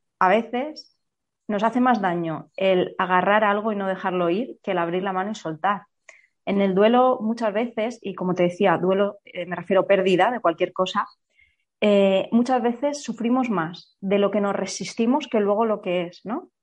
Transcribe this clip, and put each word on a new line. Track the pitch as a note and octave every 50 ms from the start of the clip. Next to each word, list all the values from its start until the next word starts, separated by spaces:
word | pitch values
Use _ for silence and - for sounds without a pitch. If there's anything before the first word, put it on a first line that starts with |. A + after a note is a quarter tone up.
| _ _ _ _
a | F#3+ F#3
veces | G3 A3+ A3+ A3+ - A#3+ C#4 D#4 D#4 - - _ _ _ _ _ _ _ _ _ _ _ _
nos | - G#3 G3 G#3+
hace | A3+ A3+ B3
más | B3 B3+ A#3+ G#3
daño | F#3+ F#3 E3+ F3 E3+ D#3+ D#3 - - - _
el | - F#3+ F#3+ F#3+ F3+ E3+ - -
agarrar | - F#3+ F3 F#3 F#3 F3+ F#3+ G3+ G#3+ G#3+
algo | G3+ G3+ G#3 G#3 A3+
y | G#3
no | G3+ G3
dejarlo | F#3+ F#3+ F#3+ - F#3+ F3+ F3+ F3 E3+
ir | E3+ G3+ B3+ - - - _
que | -
el | F#3
abrir | F3 E3+ E3+ E3+ F#3 F#3+
la | G3+ F#3+
mano | F#3 F#3+ G#3
y | G#3+
soltar. | - - D#3+ D#3+ D#3 F3+ G3 G#3 F#3+ - _ _ _ _ - - _ _ _ _ _ _
En | - G3+ G3+
el | G3 G3 F#3
duelo, | F#3+ G#3 A3 A#3+ B3 B3+ B3+ B3+ -
muchas | G#3+ G#3+ A3+ A3+ A#3 G#3+ F#3+
veces, | G#3+ A#3+ A#3+ - A3+ G#3+ A#3+ A#3 -
y | - G3+ F3+
como | - F#3 F3+ F3
te | F3+ F3
decía, | F3 F3 - G3+ F#3 E3
duelo, | E3 F3 F#3 F#3+ F#3+ G3+ G3+ G3+ - _
eh, | - - F3+ F3
me | F3 F3
refiero | F3 E3+ - G3 F#3+
a | F#3
pérdida | F#3+ G3 F#3+ F#3 G3 F#3 E3 F#3 A3+
de | B3+ A3+
cualquier | - E3+ E3 - F3+ F3+ -
cosa, | - F#3 F#3 - G3+ - - _ _ _ _ _ _ _ _ _ _ _ _ _ _
eh, | - G#3 G3+ G3+ G3 G3 F#3+ F#3+ - -
muchas | - A#3 A#3+ B3+ C4 B3
veces | A3+ A#3+ A#3 - C#4+ C#4+ C#4+ D4 -
sufrimos | - G#3+ - A3 A#3 B3 C4 B3 B3
más | G#3 F3 D#3+ D#3+ E3 - - _ _ _
de | - F#3+ G3+ G3+
lo | G3+ G3
que | G3+ G#3
nos | G3+ G3+ G3
resistimos | G3+ G3 - - - F#3+ - - - A#3 A#3 C4 D4+ D4+
que | - - A3
luego | G#3 G3 G#3 G#3 A#3
lo | A3 G#3+ G3+
que | - F#3 F3 F3+ E3+
es, | F3 - - _
¿no? | F#3 A3+ E4 F#4 - _ _